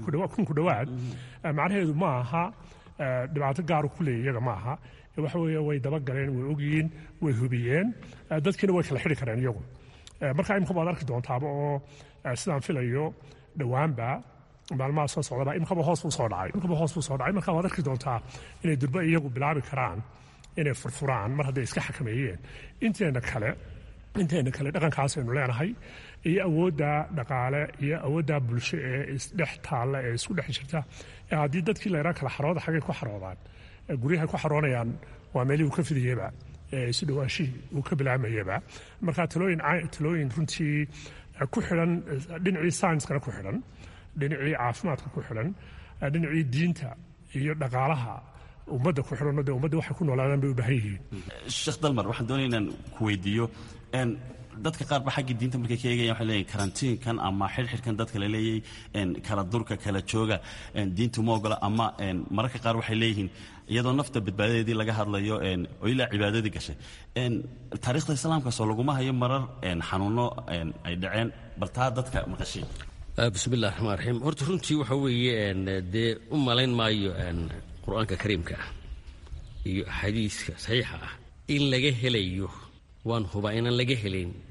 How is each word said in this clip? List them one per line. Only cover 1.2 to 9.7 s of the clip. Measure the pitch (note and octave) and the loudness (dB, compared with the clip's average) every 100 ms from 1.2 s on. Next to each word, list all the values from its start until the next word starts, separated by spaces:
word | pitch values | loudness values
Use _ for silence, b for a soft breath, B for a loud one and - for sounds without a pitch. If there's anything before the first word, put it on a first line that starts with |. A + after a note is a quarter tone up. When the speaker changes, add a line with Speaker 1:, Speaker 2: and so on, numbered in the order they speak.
| B B | B B
Speaker 1:
macnaheedu | E3+ D3 E3+ G3+ E3 | -2 2 2 4 4
ma | D3 F3+ B2+ | 4 2 2
aha, | A#2+ E3 F3 - B B B - C#3 B2+ B2+ | 2 0 0 -4 B B B -4 0 0 0
dhibaato | D3 C#3 C#3 | 0 0 0
gaar | E3 D#3+ | 2 2
u | D3 | 2
ku | - | 0
leeyahay | D#3 A#2+ | 0 2
iyaga | C3 A#2+ | 0 0
ma | B2 | 0
aha. | G2 A2+ D3+ B B B - | -2 -4 -6 B B B -4
Waxa | D3+ F3 | -2 0
weeye | E3 D#3 | 0 0
way | D3 C#3+ | 0 0
daba | C3+ D#3 | 0 -2
galeen, | B2+ C3 C#3 | -2 -2 0
way | B2+ C3+ | 0 0
ogyihiin, | D3+ D3 D#3 D#3+ B B - | 0 2 2 2 B B -2
way | D#3 | 0
hubiyeen. | A#2 B2+ A#2+ A#2+ D3 A3 A3+ B B - | 2 2 2 4 4 2 -2 B B -2
Dadkiina | D#3 D#3 - G3 | 0 2 4 4
way | F3+ | 4
kala | - C3 | 2 0
xidhi | E3+ C#3 | 2 0
kareen | A#2+ A2+ | 0 0
iyagu. | B2+ G#2 - | 0 -2 -8